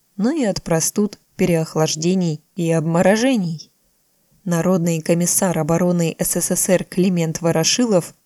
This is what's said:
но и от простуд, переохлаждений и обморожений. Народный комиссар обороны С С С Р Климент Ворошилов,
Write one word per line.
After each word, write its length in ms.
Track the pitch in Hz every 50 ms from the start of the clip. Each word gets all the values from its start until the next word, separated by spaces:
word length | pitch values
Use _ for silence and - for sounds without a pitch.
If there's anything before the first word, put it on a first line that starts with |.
| _ _ _
но 140 | 190 190 247
и 140 | 330 320 247
от 180 | 202 180 -
простуд, 560 | - - 165 160 - - - 208 208 208 - - _ _ _
переохлаждений 1040 | - 185 175 170 160 160 - - 156 156 156 - 156 160 175 185 190 180 165 151 - - _ _
и 160 | - 170 165
обморожений. 1000 | 165 165 156 165 165 170 185 185 208 220 240 269 262 220 180 165 165 147 - - _ _ _ _ _ _ _ _ _ _ _ _ _ _ _
Народный 560 | 180 175 165 160 180 190 175 170 170 165 160
комиссар 580 | 156 - 170 170 175 170 - - 202 185 160 160
обороны 560 | 156 151 165 170 180 180 180 175 165 160 - -
С 160 | 180 - -
С 180 | 180 - - 190
С 140 | - - -
Р 160 | 185 170 -
Климент 560 | - - 180 180 202 180 170 165 160 156 -
Ворошилов, 760 | 160 165 160 160 160 - - - 247 233 202 175 - - - _ _